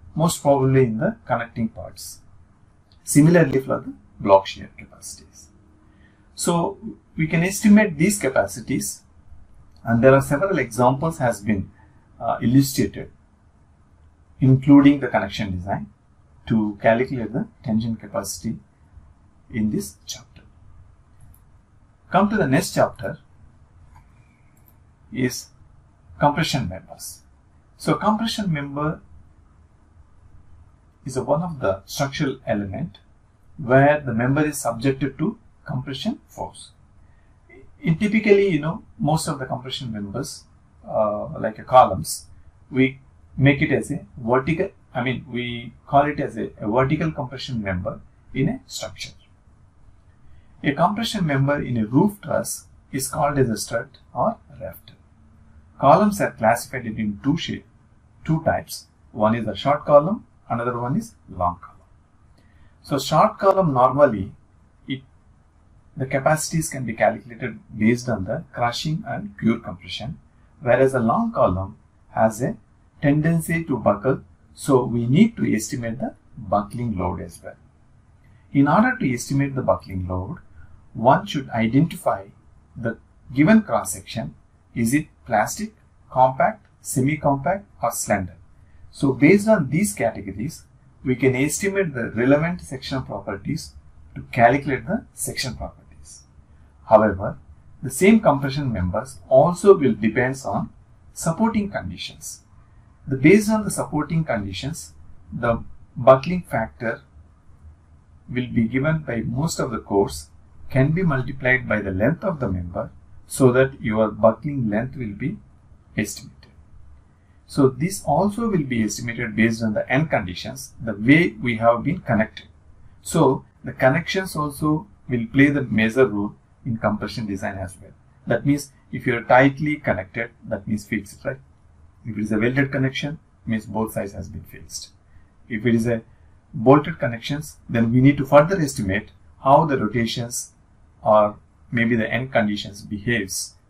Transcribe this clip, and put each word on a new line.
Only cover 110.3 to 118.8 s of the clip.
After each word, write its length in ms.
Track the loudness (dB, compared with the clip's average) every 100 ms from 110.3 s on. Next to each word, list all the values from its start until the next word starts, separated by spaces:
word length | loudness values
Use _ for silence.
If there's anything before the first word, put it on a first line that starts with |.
| -20 -20 -20 -4
can 200 | 2 2
be 140 | 2
multiplied 640 | 0 0 -4 -4 0 0 0
by 120 | -4
the 120 | -2
length 320 | 0 0 0
of 160 | -4 -4
the 80 | -4
member 420 | -4 -6 -8 -10 -12 -20 -20 -10
so 240 | 2 4
that 280 | 6 2 0
your 300 | -4 0 0
buckling 580 | 2 2 2 -4 -4 -2
length 280 | -2 -4 -8
will 180 | -10
be 220 | -8 -8 -8 -14 -20 -20 -20 _ -6
estimated. 540 | -6 -6 -16 -20 -20 -20 -20 -20 -20 -20 -20 _ _ _ -8
So 220 | 2 2
this 340 | 2 -4 -4
also 460 | -2 0 0 -2 -2
will 140 | -2
be 180 | -2 -2